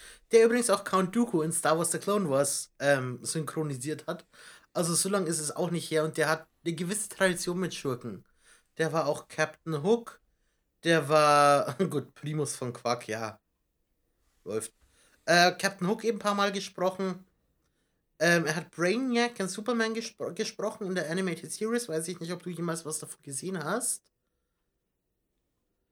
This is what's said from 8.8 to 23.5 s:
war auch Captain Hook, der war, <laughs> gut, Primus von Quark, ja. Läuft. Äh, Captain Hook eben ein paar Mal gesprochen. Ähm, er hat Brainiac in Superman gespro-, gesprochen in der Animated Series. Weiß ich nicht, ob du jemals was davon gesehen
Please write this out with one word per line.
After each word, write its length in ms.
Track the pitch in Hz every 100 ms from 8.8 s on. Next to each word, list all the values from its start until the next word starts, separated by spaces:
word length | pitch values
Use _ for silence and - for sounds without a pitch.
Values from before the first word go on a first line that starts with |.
| 160
war 120 | 160 143
auch 220 | 156 -
Captain 540 | - 156 - - 151
Hook, 380 | 175 233 233 - _ _ _ _ _ _
der 260 | 165 165 143
war, 640 | 151 147 147 143 143 -
<laughs> 160 | 131 180
gut, 240 | 139 -
Primus 420 | - 151 156 139 -
von 160 | 127
Quark, 340 | 120 120 120 -
ja. 320 | 110 110 104 _ _ _ _ _ _ _ _ _ _
Läuft. 280 | - 107 - _ _ _ _ _ -
Äh, 260 | 175 175
Captain 340 | 180 196 196 180
Hook 160 | 220
eben 120 | 220 214
ein 60 |
paar 120 | 208
Mal 160 | 202 202
gesprochen. 760 | 196 196 - 180 185 190 185 - _ _ _ _ _ _ _ _ -
Ähm, 280 | 160 175 151
er 100 | 160
hat 140 | 160
Brainiac 680 | - 175 220 262 240 240 233
in 100 | 190
Superman 460 | 190 208 240 220
gespro-, 380 | 226 226 - 127
gesprochen 540 | 175 220 - 208 214 196
in 80 |
der 160 | 185 151
Animated 420 | 175 185 165 175
Series. 360 | - 214 233 233
Weiß 200 | 160 165
ich 100 | 175
nicht, 120 | 170
ob 100 | 175
du 60 | 175
jemals 360 | 165 170 165 156
was 120 | 156
davon 240 | 147 -
gesehen 400 | - 139 175